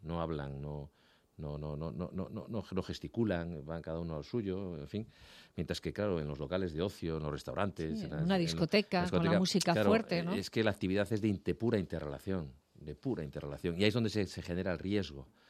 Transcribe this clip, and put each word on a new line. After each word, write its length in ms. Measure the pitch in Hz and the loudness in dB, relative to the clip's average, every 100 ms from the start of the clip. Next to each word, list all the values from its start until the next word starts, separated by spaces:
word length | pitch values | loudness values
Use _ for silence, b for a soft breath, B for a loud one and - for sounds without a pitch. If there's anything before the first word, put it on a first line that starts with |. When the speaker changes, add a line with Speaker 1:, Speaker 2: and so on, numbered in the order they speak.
Speaker 1:
no 200 | 78 85 | -6 -2
hablan, 400 | 82 76 69 69 | -2 -2 -4 -6
no, 300 | 73 73 69 b b b _ - | -6 -8 -10 b b b _ -10
no, 200 | 76 73 | -8 -6
no, 180 | 76 73 | -6 -6
no, 140 | 80 | -6
no, 200 | - 87 | -6 -6
no, 160 | 92 87 | -6 -6
no, 160 | 104 - | -8 -6
no, 160 | 110 - | -6 -4
no 120 | 92 | -4
gesticulan, 840 | - 87 - 117 110 87 85 80 78 | -4 -6 -6 0 0 0 -2 -6 -6
van 160 | 82 | -8
cada 160 | 78 82 | -6 -4
uno 160 | 85 | -4
al 80 | 78 | -6
suyo, 560 | 73 123 101 92 95 78 | -4 -4 -2 -4 -4 -8
en 80 | 71 | -6
fin. 220 | 107 110 B B B B - | -6 -8 B B B B -4
Mientras 240 | 82 82 | -4 -2
que, 120 | 82 | -4
claro, 280 | 73 104 85 | -2 0 0
en 80 | 73 | 0
los 100 | 71 | -4
locales 340 | 71 90 92 | -2 0 0
de 100 | 76 | 0
ocio, 340 | 101 - 85 80 | 0 0 -2 -2
en 80 | |
los 80 | 76 | -2
restaurantes, 680 | 73 - 71 101 - 80 220 | -4 -4 0 0 0 -2 -2
Speaker 2:
Sí, 60 | |
Speaker 1:
en 80 | - | -2
Speaker 2:
en 40 | 76 | 0
Speaker 1:
las, 0 | |
Speaker 2:
una 40 | |
Speaker 1:
en 60 | 165 | 2
la, 100 | 190 | 2
Speaker 2:
discoteca, 600 | 165 165 165 208 202 185 | 2 2 4 4 4 0
Speaker 1:
en 60 | 180 | 2
la 40 | |
Speaker 2:
con 80 | 180 | 4
la 40 | |
Speaker 1:
discoteca, 160 | 165 175 | 6 4
Speaker 2:
música 320 | 185 196 175 | 4 4 4
Speaker 1:
claro, 160 | 165 202 | 6 6
Speaker 2:
fuerte, 340 | 220 214 170 | 6 4 0
¿no? 120 | 170 | 0
Speaker 1:
es 160 | 202 190 | -2 0
que 120 | 117 | 2
la 80 | 110 | 2
actividad 420 | 98 92 98 98 | 2 2 4 2
es 80 | 107 | 2
de 60 | 107 | 2
inte-, 300 | 95 - 85 | 2 0 0
pura 240 | 117 110 | 2 2
interrelación, 720 | 85 80 73 69 98 95 71 65 _ | 0 -4 -4 -6 -2 -2 -4 -10 _
de 200 | - 78 | -14 -12
pura 300 | - 135 101 | -6 -4 -2
interrelación. 520 | 73 80 73 71 87 85 | -4 -6 -6 -4 -2 4
Y 60 | |
ahí 60 | 104 | 4
es 60 | |
donde 160 | 117 110 | 4 2
se, 140 | 104 92 | 2 0
se 140 | - | -4
genera 300 | 85 87 95 | -4 -2 0
el 80 | 85 | -2
riesgo. 480 | 95 104 80 69 67 b | 0 0 -2 -8 -14 b